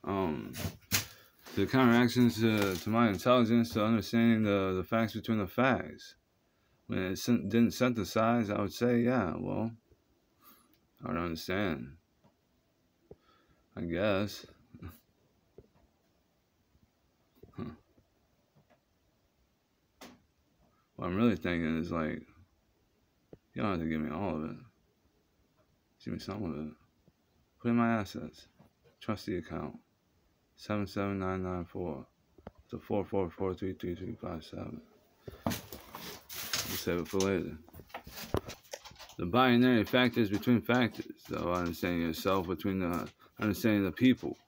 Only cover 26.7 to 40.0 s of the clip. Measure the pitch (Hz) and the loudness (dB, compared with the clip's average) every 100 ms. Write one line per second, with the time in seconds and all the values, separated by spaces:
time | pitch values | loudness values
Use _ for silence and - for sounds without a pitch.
26.7 | - _ _ _ _ _ _ _ _ 120 | -12 _ _ _ _ _ _ _ _ 0
27.7 | 117 117 113 98 - - - - _ - | 2 4 2 -2 -10 -12 -16 -20 _ -20
28.7 | _ _ _ - 104 - 90 82 80 78 | _ _ _ -6 -6 -4 -6 -6 -8 -8
29.7 | - _ _ _ _ _ _ _ _ - | -12 _ _ _ _ _ _ _ _ -6
30.7 | 107 98 104 101 98 92 92 92 90 87 | -4 -4 -4 -2 -2 -2 -2 -4 -6 -6
31.7 | - 87 69 - _ _ - - - _ | -6 -6 -8 -12 _ _ -20 -20 -20 _
32.7 | - - 104 90 98 90 - 95 90 95 | -14 -2 -2 0 -2 -2 -2 -4 -2 -6
33.7 | 92 90 87 92 - 90 82 - 92 90 | -4 -6 -6 -8 -8 -8 -8 -10 -12 -10
34.7 | - - _ _ _ - - - - - | -12 -18 _ _ _ -18 -6 -4 -6 -10
35.7 | - - - - - - - - - - | -18 -16 -14 -14 -16 -14 -12 -6 -6 -4
36.7 | - - 87 80 98 95 95 80 78 - | -4 -2 -2 0 0 2 2 -2 -8 -16
37.7 | - - - - - - - - - - | -20 -16 -16 -16 -16 -4 -4 -4 -16 -16
38.7 | - - - - - 87 117 127 120 127 | -18 -18 -20 -18 -8 0 4 6 6 6
39.7 | 120 98 127 | 4 4 4